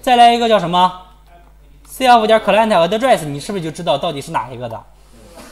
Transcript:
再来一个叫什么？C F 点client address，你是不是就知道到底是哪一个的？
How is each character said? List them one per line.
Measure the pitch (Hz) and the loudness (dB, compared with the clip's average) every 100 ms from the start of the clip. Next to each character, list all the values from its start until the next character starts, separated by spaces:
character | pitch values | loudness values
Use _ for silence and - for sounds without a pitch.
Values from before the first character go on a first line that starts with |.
再 | - 247 | 2 4
来 | 240 | 4
一 | 233 | 4
个 | 233 | 0
叫 | 208 | 0
什 | 170 | 0
么 | 180 180 - - _ _ - _ _ _ - - | 0 0 -2 -20 _ _ -20 _ _ _ -20 -20
？C | - 262 | -2 4
F | 240 214 | 4 4
点 | 220 | 0
client | 214 196 226 | 2 0 2
address， | 196 170 214 262 202 156 | 2 0 0 0 0 -2
你 | 143 | -10
是 | 139 | -8
不 | 202 | -8
是 | |
就 | 160 | -8
知 | 151 | -10
道 | 170 143 | -4 -4
到 | 175 | -4
底 | 143 | -8
是 | 135 | -8
哪 | 160 131 | -10 -10
一 | 123 | -12
个 | 120 | -14
的？ | 110 - - - - - - - | -14 -18 -20 -20 -20 -20 -20 -20